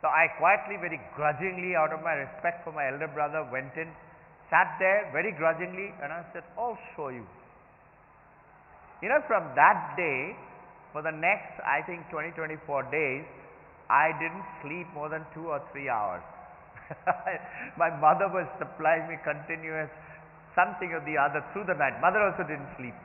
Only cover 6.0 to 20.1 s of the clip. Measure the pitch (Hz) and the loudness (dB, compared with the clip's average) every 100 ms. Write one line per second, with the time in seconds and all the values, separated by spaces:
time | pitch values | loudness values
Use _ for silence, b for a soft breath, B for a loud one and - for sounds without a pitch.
6 | 143 165 170 170 - - 233 214 - - | -8 -8 -10 -14 -14 -6 -6 -6 -12 -10
7 | 143 127 101 87 - - - - - - | -8 -8 -12 -18 -20 -20 -20 -20 -20 -20
8 | - - - - - - - - - - | -20 -20 -20 -20 -20 -20 -20 -20 -20 -10
9 | 185 277 302 214 156 127 160 233 - - | 2 2 4 0 2 8 8 8 0 -2
10 | 170 131 151 233 - - - - - 151 | 0 0 -4 -8 -16 -20 -20 -20 -10 -6
11 | 156 156 165 208 - - - 143 156 175 | -4 0 2 2 -2 -8 0 0 0 -10
12 | 160 160 156 165 156 156 - 143 127 147 | -8 -6 -6 -6 -6 -8 -4 -2 0 0
13 | 147 131 160 - - - - - - 131 | 0 -2 -6 -16 -20 -20 -20 -20 4 6
14 | 156 160 165 180 185 - 147 165 170 160 | 6 2 -4 -6 -12 -12 -10 -8 -10 -8
15 | 151 156 151 156 165 147 - 139 139 117 | -6 -6 -8 -10 -6 -6 -6 -8 -2 -2
16 | 104 90 - - - - - - - 156 | 0 -4 -10 -18 -18 -20 -20 -20 -14 -6
17 | - - - 180 - - - - 165 156 | 0 0 -2 -6 -8 -10 -10 2 2 6
18 | 151 165 196 180 165 - - - 156 165 | 6 6 4 0 -4 -6 -8 0 4 4
19 | 160 160 - 151 147 160 160 156 156 - | 2 -6 -4 -4 -4 -8 -4 -4 -6 -8
20 | B | B